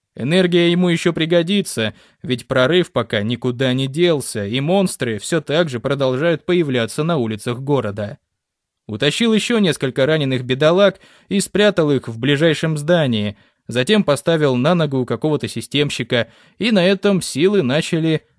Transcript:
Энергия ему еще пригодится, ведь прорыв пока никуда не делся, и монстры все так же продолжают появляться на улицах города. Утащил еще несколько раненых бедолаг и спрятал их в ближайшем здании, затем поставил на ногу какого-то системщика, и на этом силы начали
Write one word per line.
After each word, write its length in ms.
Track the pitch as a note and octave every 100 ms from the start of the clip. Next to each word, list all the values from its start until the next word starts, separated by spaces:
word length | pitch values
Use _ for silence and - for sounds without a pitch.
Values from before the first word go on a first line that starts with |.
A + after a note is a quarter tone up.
| _
Энергия 560 | - B2 F#3 F3+ F3 E3+
ему 180 | F3 F3+
еще 240 | E3 F3
пригодится, 840 | D#3+ D#3+ E3+ E3+ G3+ F#3+ - A2 - _ _
ведь 240 | - B2 -
прорыв 460 | C3 B2+ F3+ E3+
пока 300 | B2+ A2 A2
никуда 520 | G#2+ A#2+ B2+ B2 C3
не 120 | B2+ C3+
делся, 600 | D3 F3 D3 - A2 G2+
и 140 | B2+
монстры 580 | C#3+ G3 F#3 - A#2+ G#2+
все 240 | - E3+
так 260 | - D3+ E3+
же 120 | A#2+
продолжают 680 | C3+ C#3 C3 B2+ E3+ E3 -
появляться 560 | F3 D3 B2 A2+ -
на 140 | D#3+ D#3+
улицах 420 | A2+ G#2+ B2 A#2+
города. 560 | C#3 C#3 A2 G2+ G#2 - _ _ _ _ _ _ -
Утащил 480 | G#2+ - - A#3
еще 240 | G#3+ - A#3
несколько 480 | F#3 C#3 C3+ C#3 C3
раненых 380 | D#3 C3+ B2+
бедолаг 560 | B2 C3 D#3 F3+ G3+ - - _ _
и 100 | G3
спрятал 500 | - F#3+ G#3 G3 D3+
их 180 | C3 A#2+
в 100 | A2+
ближайшем 600 | C3 C#3+ E3 D3 D#3+ D3+
здании, 580 | D3 F3 C#3 A2 G#2 - _ _ -
затем 340 | A#2 B2+ G#3+
поставил 540 | E3 C#3 - E3 C#3+ B2
на 180 | C#3+
ногу 300 | F3+ D3+ C3
какого-то 440 | A#2+ A#2 D#3 D3 A2
системщика, 800 | A2+ - C#3 D3 - A#2+ B2 A2 _ _ _
и 140 | A3
на 160 | G#3 F3+
этом 340 | G3 G3+ F#3+
силы 420 | - B2+ F#3 G3+
начали 600 | B2+ D3+ - E3 D#3+ D#3 -